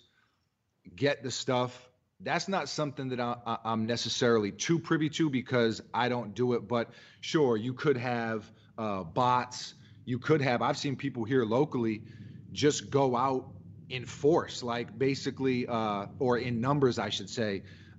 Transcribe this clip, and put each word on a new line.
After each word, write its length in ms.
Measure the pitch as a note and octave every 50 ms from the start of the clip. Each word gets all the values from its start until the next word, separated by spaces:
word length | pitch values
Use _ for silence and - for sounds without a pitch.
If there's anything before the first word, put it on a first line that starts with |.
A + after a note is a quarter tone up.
| _ _ _ _ _ _ _ _ _ _ _ _ _ _ _ _ _ - F2
get 260 | F#2 C3 C#3+ C#3+ -
the 80 | - C3
stuff, 580 | A#2 - - - B2+ B2 B2+ B2 - - - - _ _ _ _ _ -
that's 280 | F#2+ B2 D3 F3 E3+ -
not 200 | G3 F3+ D3 C3+
something 420 | - - D3+ C#3+ B2+ - C3+ C3
that 100 | B2+ A#2+
I, 160 | A#2+ A#2+ A#2+ A#2+ -
I, 120 | A2+ A#2 - -
I'm 220 | A2 A2+ A2+ A2
necessarily 640 | A2 A#2+ A#2 - A#2 - - C3 A#2+ A#2 A2 G#2 G2+
too 300 | G2 - - - E3+ E3
privy 280 | - - E3 E3 D#3 D3
to 200 | - - E3 D3+
because 500 | C3 C3 B2+ - C3+ B2 A#2 A2+ G#2+ - - - -
I 140 | A2 B2 B2
don't 260 | B2 B2 A#2 G#2 G2+
do 200 | A#2 B2 A#2+ A#2+
it. 120 | A2+ G#2
But 240 | G2 A#2+ A#2+ A2+ - - - - - - -
sure, 360 | - - - E3 D3 B2 A#2
you 180 | G#2+ A#2+ B2+ B2+
could 220 | B2+ - D3+ C3+
have, 540 | A#2+ B2 B2+ B2 A#2 A#2 A2+ A2+ A2 G#2+ - - - - - _
uh, 280 | - A2 G#2+ G2+ F#2+ F2+
bots. 720 | D#2+ - B2+ B2 B2 B2 B2 A#2+ - - - - - - - - - - - -
You 140 | A#2 B2+ A#2+
could 220 | B2 - D#3 D#3+
have, 220 | C3 C3+ A#2+ A2+
I've 160 | A2+ C3 D3 -
seen 180 | - C#3+ C3
people 260 | B2 C#3+ C#3 A#2+ B2 A2
here 200 | G#2 C#3 C3 A#2
locally 580 | G#2 A2+ B2+ D3+ D3+ - B2+ A#2 A2+ G#2+ G#2 - - - - - - - - - -
just 400 | - - B2+ D3 C#3+ - G#2 G2+
go 240 | - C3+ C3+ C3 A#2
out 360 | A#2 C3 C3+ C3+ C3 B2+ - - - - - - - - -
in 160 | B2+ B2+ A#2
force, 580 | - - - - C#3+ E3+ D3+ G2 - - -
like, 360 | B2 A#2+ A#2 A#2+ A#2+ - - A2+
basically, 680 | C3+ C3+ C#3 C3+ - C#3+ C3 - C3 C3+ B2+ B2 -
uh, 400 | - A#2+ A2+ A2 G#2+ G#2 G2+ G2+ - - -
or 200 | C#3 B2 B2 A#2
in 220 | A#2 B2 B2 A2+
numbers, 380 | A#2 C3+ D3 D3 C#3 B2 A2 A2+
I 100 | G2+ G#2
should 220 | G2 - G2 F2+
say. 320 | - B2+ A2+ G#2+ G2 F#2+ - - - - - - -